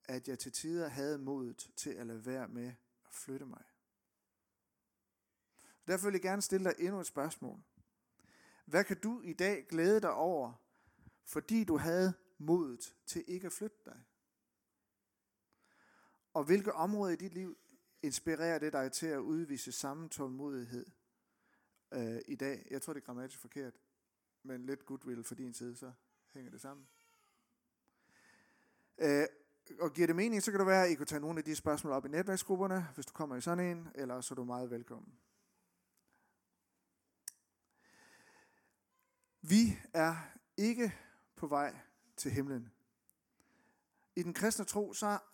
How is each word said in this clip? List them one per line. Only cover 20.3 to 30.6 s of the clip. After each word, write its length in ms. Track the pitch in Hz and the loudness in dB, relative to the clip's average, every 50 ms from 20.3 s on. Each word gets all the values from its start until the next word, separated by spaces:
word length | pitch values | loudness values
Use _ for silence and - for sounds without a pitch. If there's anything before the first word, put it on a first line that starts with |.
| 127 131 143 147 139 127 120 117 123 120 - - - _ _ _ _ _ _ _ _ _ _ _ _ _ _ _ _ _ _ - | -4 -6 -6 -4 -4 -6 -6 -6 -8 -10 -10 -12 -16 _ _ _ _ _ _ _ _ _ _ _ _ _ _ _ _ _ _ -10
øh, 300 | - 127 117 113 113 117 - - | -6 -4 -4 -4 -4 -6 -6 -8
i 80 | 143 | -6
dag? 320 | 113 135 139 139 - - - | -4 -2 -2 -4 -4 -8 -8
Jeg 100 | - 135 | -8 -8
tror, 120 | 131 - 156 | -6 -6 -8
det 80 | 143 | -8
er 40 | - | -10
grammatisk 340 | - 123 123 127 131 135 - | -12 -10 -10 -10 -10 -12 -14
forkert, 400 | - 120 - 143 135 123 - _ _ _ _ _ _ _ _ _ _ _ _ _ - | -18 -14 -10 -10 -10 -10 -12 _ _ _ _ _ _ _ _ _ _ _ _ _ -14
men 220 | 135 131 123 123 | -12 -10 -8 -6
lidt 200 | 131 139 135 - | -6 -6 -6 -8
goodwill 380 | - 135 131 - 131 123 117 113 | -10 -12 -10 -8 -8 -8 -8 -8
fra 120 | - 123 | -10 -10
din 180 | 110 131 123 117 | -10 -10 -10 -10
side, 220 | - 120 123 120 | -8 -10 -10 -10
så 160 | 120 131 127 123 - _ _ _ _ _ _ - | -10 -14 -16 -16 -18 _ _ _ _ _ _ -18
hænger 180 | 139 127 120 | -16 -16 -16
det 100 | 120 - | -14 -14
sammen. 260 | - 135 139 143 135 131 _ _ _ _ _ _ _ _ _ _ _ _ _ _ _ _ _ _ _ _ _ _ _ _ _ _ - - - _ _ _ _ _ _ _ _ _ _ _ _ - | -14 -14 -16 -16 -20 -20 _ _ _ _ _ _ _ _ _ _ _ _ _ _ _ _ _ _ _ _ _ _ _ _ _ _ -20 -20 -20 _ _ _ _ _ _ _ _ _ _ _ _ 0
Øh, 280 | 160 147 143 143 151 - - - _ _ _ _ - - 170 - | 4 4 6 6 4 2 0 -6 _ _ _ _ -20 -14 -6 -2
og 140 | 170 160 139 | -2 0 2
giver 140 | - 170 160 | 4 4 4
det 80 | 165 | 6
mening, 280 | 170 202 233 226 202 190 | 4 4 2 2 2 2
så 80 | 233 | 2
kan 80 | 202 | 2
det 80 | 196 | 4